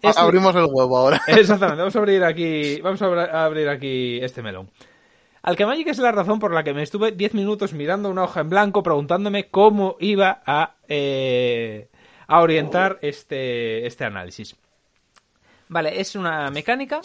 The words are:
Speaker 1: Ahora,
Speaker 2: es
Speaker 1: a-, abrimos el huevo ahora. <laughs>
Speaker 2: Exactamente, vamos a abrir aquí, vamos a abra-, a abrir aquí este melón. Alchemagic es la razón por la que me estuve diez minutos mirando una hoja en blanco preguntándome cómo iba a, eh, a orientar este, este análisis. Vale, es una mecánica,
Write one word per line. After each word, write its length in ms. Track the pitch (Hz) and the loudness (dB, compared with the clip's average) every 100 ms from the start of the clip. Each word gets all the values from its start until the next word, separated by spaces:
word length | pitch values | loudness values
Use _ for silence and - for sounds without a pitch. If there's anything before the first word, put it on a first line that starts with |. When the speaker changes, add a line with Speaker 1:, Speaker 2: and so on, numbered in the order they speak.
Speaker 1:
Ahora, 80 | 160 | 2
Speaker 2:
es 60 | 160 | 4
Speaker 1:
a-, 60 | |
abrimos 320 | 170 185 190 180 | 4 4 4 4
el 100 | 160 | 2
huevo 280 | 131 127 127 | 2 2 4
ahora. 220 | 131 - | 4 2
<laughs> 40 | - | 4
Speaker 2:
Exactamente, 520 | 220 196 202 185 151 | 6 6 4 2 2
vamos 140 | 190 220 | 2 0
a 20 | |
abrir 260 | 208 190 | 2 4
aquí, 560 | 170 165 165 156 147 147 | 2 0 -2 -2 -2 -4
vamos 200 | 175 190 | -4 -2
a 40 | 196 | 0
abra-, 240 | 170 170 | 0 0
a 120 | 160 | 0
abrir 240 | 160 156 147 | 0 0 -2
aquí 500 | 135 135 127 123 120 | -2 -4 -4 -4 -4
este 220 | 127 - | -6 -8
melón. 280 | 110 92 95 _ - _ _ _ _ _ | -10 -12 -14 _ -20 _ _ _ _ _
Alchemagic 460 | - - 269 302 311 | -4 0 0 0 -4
es 100 | 247 | 0
la 120 | 247 | 0
razón 260 | 208 185 214 | 0 -2 -2
por 140 | 208 | 0
la 120 | 165 | -2
que 80 | 151 | -2
me 80 | 143 | -4
estuve 300 | 147 202 220 | -6 -2 -4
diez 220 | 185 202 | -2 -4
minutos 380 | 208 196 208 196 | -2 -2 -4 -6
mirando 360 | 156 147 196 202 | -4 -4 -4 -4
una 140 | 185 | -2
hoja 160 | 180 170 | -4 -4
en 80 | 156 | -2
blanco 320 | 190 202 202 | 0 0 0
preguntándome 680 | 175 147 147 170 202 202 - | 0 -2 0 -2 -2 -4 -2
cómo 460 | 190 214 208 190 - | 4 6 6 0 -2
iba 420 | 196 202 190 - - | -2 2 2 0 -2
a, 300 | 147 160 _ - | -2 -2 _ -6
eh, 1040 | 147 139 135 131 123 123 117 113 107 107 _ _ _ - | -4 -2 -2 0 0 0 -2 -6 -10 -18 _ _ _ 2
a 140 | 165 | 4
orientar 580 | 165 156 147 180 190 190 | 4 2 0 0 0 -2
este, 840 | 147 143 - 135 131 120 117 110 120 | -8 -8 -10 -8 -6 -4 -4 -4 -6
este 180 | - | -8
análisis. 520 | 120 98 90 - 107 - _ _ _ _ _ _ _ _ _ _ _ | -8 -8 -12 -16 -18 -20 _ _ _ _ _ _ _ _ _ _ _
Vale, 320 | 165 156 190 | -4 -2 -4
es 160 | 190 202 | -6 -6
una 340 | 175 156 139 | -4 -4 -4
mecánica, 500 | 143 151 254 269 302 | -6 -4 -4 -4 -8